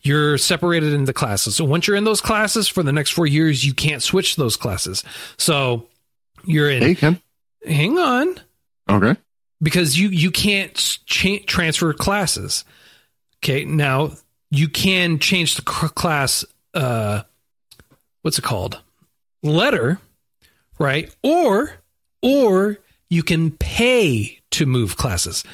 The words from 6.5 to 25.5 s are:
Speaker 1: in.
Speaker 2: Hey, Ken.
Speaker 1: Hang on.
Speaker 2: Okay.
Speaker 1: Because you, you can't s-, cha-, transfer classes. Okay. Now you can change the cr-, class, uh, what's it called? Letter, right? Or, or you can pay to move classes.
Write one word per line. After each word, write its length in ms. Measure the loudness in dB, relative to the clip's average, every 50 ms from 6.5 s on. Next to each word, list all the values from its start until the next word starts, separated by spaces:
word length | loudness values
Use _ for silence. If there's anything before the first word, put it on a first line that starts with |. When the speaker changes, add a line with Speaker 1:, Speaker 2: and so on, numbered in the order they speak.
| 2 2 2 2
Speaker 1:
in. 100 | 2 2
Speaker 2:
Hey, 140 | 4 2 4
Ken. 260 | 4 4 2 2 2 _ _ _ _ _ _ _ _ -6
Speaker 1:
Hang 360 | -2 0 2 2 2 2 0
on. 400 | 2 2 2 2 0 0 -2 -6 -14 _ _ _ _ _ _ _ _ 0
Speaker 2:
Okay. 260 | 2 4 4 4 2 0 _ _ _ _ _ _ _ _
Speaker 1:
Because 340 | -2 0 2 2 0 2 2
you, 140 | 2 0 2
you 220 | 2 2 0 0
can't 400 | 0 0 0 0 0 0 -2 -4 -6
s-, 220 | -4 -4 -4 -4 -6 _
cha-, 400 | -4 -4 0 0 0 -2 -2 -4
transfer 480 | -4 -2 0 0 0 0 0 0 0 0
classes. 720 | 0 0 0 0 0 0 -2 -4 -4 -6 -6 -6 -6 -6 _ _ _ _ -20 _ _ _ _ _ _ _ _ _ _ -4
Okay. 200 | -2 -2 -2 -2
Now 500 | -2 -2 0 0 2 0 0 -2 -2 -6 -12 _ _ _ _ _ _
you 180 | 0 0 0 0
can 520 | -2 -2 0 2 2 2 2 0 0 0
change 340 | 0 0 0 0 0 -2 -4
the 80 | -4
cr-, 240 | -4 -6 -4 -2 -4
class, 580 | -4 -4 -4 -2 -2 0 0 0 -2 -2 -4 -6 -10 _ _ _ _ _
uh, 480 | -4 -2 -2 -2 -2 -2 -2 -2 -4 -6 _ _ _ _ _ _ _ _ _ -20 _ -20 _ _ _ _ _ _ _ _
what's 160 | -4 -4 -2
it 40 | -4
called? 360 | -4 -4 -4 -4 -6 -8 -12 _ _ _ _ _ _ _ _ _ _ _ _ -2
Letter, 560 | 0 2 2 2 2 2 0 0 0 -2 -2 -6 _ _ _ _ _ _ _ _ _ _ _ _ _ -6 -4
right? 360 | -2 0 0 -2 -4 -6 -14 _
Or, 520 | -2 0 2 2 2 2 2 2 0 -2 -8 -16 _ _ _ _ _ _ _ _ 0
or 560 | 2 4 4 4 4 4 4 2 0 -2 -6 _ _ _ _ _ _
you 140 | 0 0
can 300 | 2 2 0 2 2 0
pay 880 | 0 _ -4 -4 0 0 2 4 4 4 4 4 2 0 -2 -4 -8 _ _ _
to 160 | -2 -2 0
move 320 | 2 2 2 0 0 -2 -4
classes. 460 | -4 -2 -2 -2 -4 -4 -6 -10 -10 -10